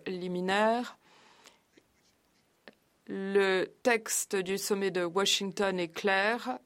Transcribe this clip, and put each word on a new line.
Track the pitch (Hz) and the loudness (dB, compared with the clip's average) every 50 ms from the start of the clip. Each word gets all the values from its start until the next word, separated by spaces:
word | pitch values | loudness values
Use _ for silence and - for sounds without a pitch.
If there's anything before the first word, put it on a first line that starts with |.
| - | -2
liminaires, | 190 185 180 180 185 180 180 180 185 190 208 214 220 226 240 247 - - - _ _ - - - - - - - - _ _ _ _ _ - _ _ _ _ _ _ _ _ _ _ _ _ _ _ _ _ - - - _ _ _ _ _ _ - | -6 -8 -6 -6 -6 -4 -4 -2 0 2 2 4 4 2 2 -2 -6 -10 -18 _ _ -20 -20 -20 -20 -20 -20 -20 -20 _ _ _ _ _ -20 _ _ _ _ _ _ _ _ _ _ _ _ _ _ _ _ -20 -20 -20 _ _ _ _ _ _ -10
le | 202 196 196 196 196 202 196 190 190 185 - - - _ - | -8 -6 -2 2 4 4 4 4 4 2 0 -2 -4 _ 2
texte | 254 233 220 220 - - - - - - | 2 2 2 0 -2 -4 -4 -4 -2 -2
du | 190 185 180 190 | -4 -2 -2 -4
sommet | 196 196 - 214 196 196 190 170 | -4 -2 -2 -2 0 0 -2 0
de | 180 175 | 0 -2
Washington | 170 165 196 202 196 - - 202 196 175 - 202 196 185 180 | -2 0 0 2 2 2 0 0 -2 -2 -2 0 0 0 -2
est | 175 165 | -4 -4
clair | - - - 202 190 190 196 214 233 240 220 247 254 254 _ | -6 -2 0 2 2 4 2 2 0 -2 -4 -6 -8 -8 _